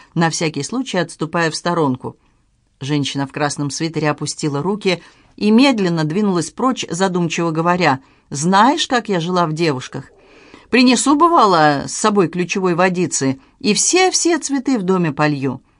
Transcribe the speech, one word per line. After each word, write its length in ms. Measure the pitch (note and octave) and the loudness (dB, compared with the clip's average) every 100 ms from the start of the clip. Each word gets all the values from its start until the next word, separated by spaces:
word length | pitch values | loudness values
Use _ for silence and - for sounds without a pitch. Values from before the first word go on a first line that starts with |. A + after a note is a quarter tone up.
| _ | _
на 160 | E3 E3 | -2 0
всякий 340 | - E3 C#3+ | 0 -4 -4
случай 340 | C#3 A#3+ B3+ F#3 | -6 -6 -4 -4
отступая 520 | E3 - D#3 F3 D#3+ | -4 -6 -6 -2 -2
в 60 | - | -4
сторонку. 600 | F3 E3+ C#3+ B2+ A2+ - _ _ _ _ _ - | -4 0 -2 -2 -8 -16 _ _ _ _ _ -12
Женщина 460 | C3+ D3 C3+ C#3+ C3+ | -4 -4 -4 -6 -6
в 60 | |
красном 380 | C#3+ D3 - C#3+ | -4 -4 -4 -6
свитере 400 | - D#3+ D#3 D3+ | -6 -6 -2 -2
опустила 520 | D3 D3 - D#3 C#3+ | -2 -6 -6 -4 -2
руки 380 | E3 G#3 F#3+ F3 - _ _ - | -4 -2 -2 -4 -8 _ _ -4
и 160 | G#3 | 2
медленно 520 | A3 C#4+ A3+ F3+ E3 | 4 4 4 0 0
двинулась 460 | D3+ F#3 G#3 F3 - | -2 0 0 0 -4
прочь, 340 | - B3+ - - | -2 -2 -2 -6
задумчиво 640 | E3 G3 F3+ E3+ F3 E3 | -2 0 0 -2 -2 -2
говоря: 480 | D#3+ E3+ F3+ D#3+ C3 _ _ - | 0 0 2 2 0 _ _ -12
«Знаешь, 580 | C#3+ E3+ G3 A#3+ D#4 - | -4 2 4 4 2 -2
как 200 | B3 G#3 | -4 -2
я 120 | F3+ | -2
жила 260 | E3+ F3+ D#3+ | 0 0 0
в 60 | |
девушках? 580 | D#3 E3 B2+ - C3+ - _ _ - - - - | 0 -2 -2 -6 -12 -14 _ _ -20 -20 -20 0
Принесу, 460 | B3 B3+ A#3+ C4+ D4 | 4 6 4 2 4
бывало, 720 | E4+ E4+ A#3+ E3 D3+ C#3 C3+ | 4 6 4 6 4 2 -4
с 60 | |
собой 340 | - G#3+ G3+ E3 | -2 0 2 0
ключевой 480 | F3 F3+ G3 F#3 E3+ | 0 -4 -2 0 2
водицы 640 | F#3+ F3+ E3+ - C3+ C3+ _ _ | 0 0 -2 -2 -2 -4 _ _
и 160 | G#3 | -2
все-все 640 | G#3 - F4+ F#4 - E4 D#4+ | 0 2 2 2 2 0 0
цветы 400 | - C4+ C4+ B3 | -2 -4 -2 -2
в 60 | |
доме 260 | F3+ F#3 D#3+ | 0 0 0
полью. 520 | C#3 D3+ C#3+ C3+ B2 _ | 0 -2 0 -4 -6 _